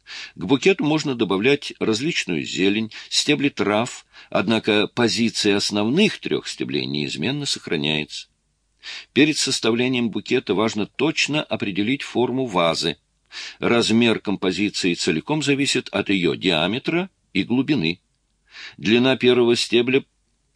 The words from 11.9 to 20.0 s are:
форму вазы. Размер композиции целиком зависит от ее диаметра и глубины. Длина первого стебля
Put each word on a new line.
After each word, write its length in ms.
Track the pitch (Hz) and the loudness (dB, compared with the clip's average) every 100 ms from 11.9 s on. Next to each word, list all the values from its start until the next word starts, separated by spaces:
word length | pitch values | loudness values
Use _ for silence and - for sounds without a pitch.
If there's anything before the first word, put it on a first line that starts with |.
| 135 | -2
форму 440 | - 110 123 131 127 | -4 -2 0 -2 -2
вазы. 520 | 90 85 76 80 - _ _ _ - - - | 0 0 0 -4 -6 _ _ _ -16 -14 -4
Размер 600 | - 120 104 113 117 104 | 2 2 4 4 4 2
композиции 760 | 107 92 95 92 104 - 92 | -2 -2 -2 0 -2 0 -2
целиком 500 | 85 92 78 - 151 | 0 0 -2 -2 -2
зависит 460 | 139 135 139 123 - | 0 0 0 -2 -2
от 200 | 101 101 | -4 0
ее 260 | 98 82 60 | 2 0 0
диаметра 720 | 90 80 87 123 - 165 190 _ _ | 0 2 0 -2 -2 -4 -4 _ _
и 100 | 95 | -4
глубины. 580 | 92 123 135 139 120 - _ _ _ _ _ - - - | -2 0 0 0 0 -4 _ _ _ _ _ -20 -20 -4
Длина 380 | 95 120 131 131 | 2 4 4 4
первого 400 | 123 120 120 117 | 4 6 4 2
стебля 480 | - 117 123 135 | 2 2 2 0